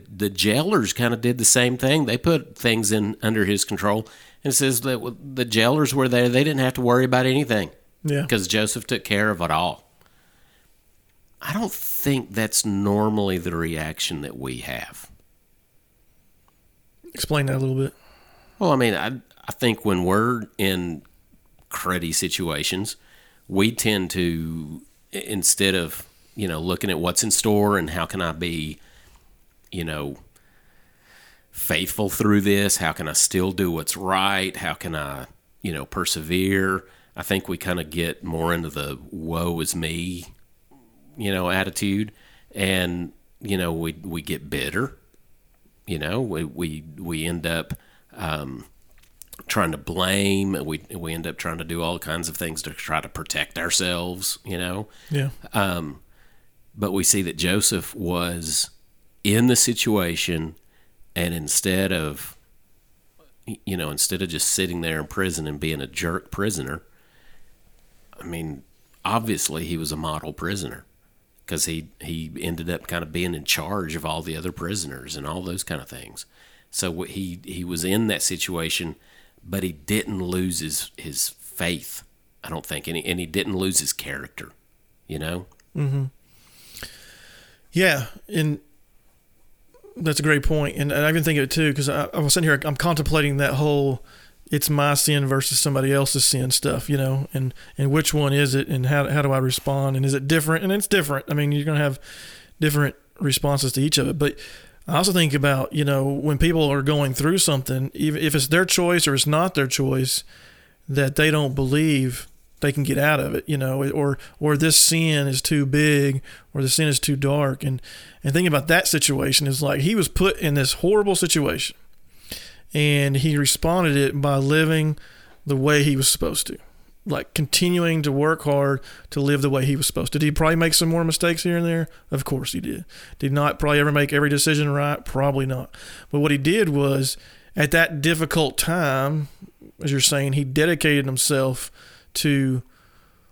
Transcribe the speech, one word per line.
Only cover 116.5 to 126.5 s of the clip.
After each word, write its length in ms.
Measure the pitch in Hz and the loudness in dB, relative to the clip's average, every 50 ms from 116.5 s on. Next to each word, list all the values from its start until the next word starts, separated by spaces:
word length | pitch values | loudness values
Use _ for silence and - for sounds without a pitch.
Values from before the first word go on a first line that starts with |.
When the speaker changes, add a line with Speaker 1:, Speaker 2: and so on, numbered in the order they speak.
Speaker 2:
or 100 | - 139 | -4 -2
the 60 | 135 127 | 0 2
sin 180 | - - 156 151 | 2 2 2 2
is 100 | 135 - | 2 2
too 160 | - - 143 | 0 0 0
dark. 460 | 135 143 139 143 147 143 135 127 - - | 0 2 2 2 2 2 0 0 -2 -2
And, 160 | 135 131 123 - - - - - - - - | -4 -4 -4 -6 -12 -18 -20 -20 -20 -14 -6
and 100 | - 143 | -2 0
thinking 140 | 139 170 185 175 | 2 2 4 4
about 200 | 147 139 143 160 | 2 2 4 4
that 180 | 165 185 185 - | 4 4 4 4
situation 580 | - 147 - - 139 131 - 135 131 - 147 135 | 2 2 2 2 2 2 2 2 2 2 2 0
is 140 | 135 135 | 0 0
like, 180 | 147 139 143 143 | 0 0 2 2
he 120 | 139 185 226 | 2 2 2
was 120 | 208 156 - | 2 2 0
put 280 | - - 185 196 - - | 2 2 2 2 2 2
in 160 | - 156 143 | 0 2 2
this 200 | 143 127 - - | 2 2 0 0
horrible 400 | - - 180 214 214 202 202 185 | 2 2 4 4 4 4 2 2
situation, 600 | - 180 160 - 160 143 - - 127 - - - - - - - - - - - - - - - - - - - - - - - | 2 2 2 2 2 2 0 0 -2 -4 -6 -8 -12 -18 -20 -20 -20 -20 -20 -20 -20 -16 -14 -14 -14 -14 -16 -20 -20 -12 -4 0
and 420 | 147 147 147 147 143 139 139 135 139 | 2 2 4 4 2 2 2 2 2
he 180 | 147 160 147 | 2 2 2
responded 600 | 143 143 127 - - - 165 175 185 175 160 143 | 2 2 2 2 2 2 2 2 4 4 4 4
it 240 | 139 139 135 143 143 | 4 2 2 2 0
by 160 | 139 143 139 | 0 2 2
living 600 | 139 139 139 151 160 156 156 160 156 156 156 147 - - - - - - - - - - | 2 2 4 4 4 4 4 4 2 2 0 -2 -4 -8 -14 -20 -20 -20 -20 -20 -10 -4
the 100 | 147 139 | -2 0
way 260 | 131 135 151 147 147 | 2 4 4 4 6
he 140 | 143 147 139 | 4 4 2
was 100 | 135 131 - | 2 2 2
supposed 380 | - - - 160 156 - - | 2 0 -2 -2 -2 -4 -4
to, 100 | - | -6